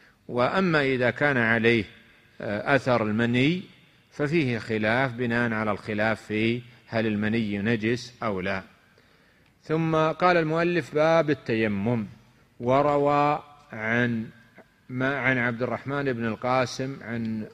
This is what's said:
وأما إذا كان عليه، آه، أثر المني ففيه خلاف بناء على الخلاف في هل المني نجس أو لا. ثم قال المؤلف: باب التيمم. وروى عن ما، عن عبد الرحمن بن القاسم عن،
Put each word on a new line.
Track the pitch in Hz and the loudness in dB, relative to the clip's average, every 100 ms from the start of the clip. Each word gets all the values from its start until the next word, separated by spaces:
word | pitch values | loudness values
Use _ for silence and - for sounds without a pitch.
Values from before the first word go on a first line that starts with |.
| - _ - | -20 _ -8
وأما | 120 123 190 190 156 | -2 0 2 2 2
إذا | 139 131 123 | 2 2 0
كان | 113 147 135 | 2 0 2
عليه، | 113 113 113 117 95 - - _ _ - | 2 4 4 2 0 -10 -20 _ _ -12
آه، | - 104 - 139 | -6 -4 0 0
أثر | 131 120 | 2 0
المني | 107 107 117 123 139 180 - - _ _ _ | 0 0 0 2 2 0 -6 -20 _ _ _
ففيه | - 147 170 135 113 | -6 -2 0 0 -2
خلاف | 107 110 107 120 135 | -4 -2 0 2 0
بناء | 117 123 117 120 | -2 -2 0 0
على | 110 107 | 0 -2
الخلاف | 98 - 104 107 107 | -2 -4 -2 0 -2
في | - 107 113 120 120 - - | -4 -2 0 -2 -6 -20 -6
هل | 113 113 | -2 0
المني | 104 107 113 110 101 | 0 0 0 -2 -2
نجس | 101 120 107 120 - - | 0 0 0 -2 -6 -8
أو | 117 95 | -6 -4
لا. | 92 95 - _ _ _ _ _ _ _ _ _ - | -4 -6 -8 _ _ _ _ _ _ _ _ _ -4
ثم | 156 160 160 | -2 0 2
قال | 156 156 180 175 | 0 2 4 4
المؤلف: | 156 160 170 175 131 147 | 2 0 0 0 -2 0
باب | 156 165 151 | 4 4 4
التيمم. | 143 - 113 110 101 104 120 101 - _ _ _ - | 0 -2 0 0 0 0 -2 -4 -12 _ _ _ -6
وروى | 120 135 147 143 143 147 147 147 - - - | 0 2 4 2 2 4 2 0 -6 -20 -16
عن | 117 110 117 120 117 113 - - - - _ - | -6 0 2 2 -2 -6 -14 -20 -20 -20 _ -10
ما، | 127 131 139 | -4 -2 0
عن | 123 127 | 0 2
عبد | 120 117 | 0 -2
الرحمن | 120 113 - 143 139 | -4 -4 -4 -4 -2
بن | 120 117 | -2 -4
القاسم | 104 123 127 123 - 135 135 | -4 0 0 0 -4 -8 -8
عن، | 98 117 113 110 107 | -8 -6 -4 -6 -8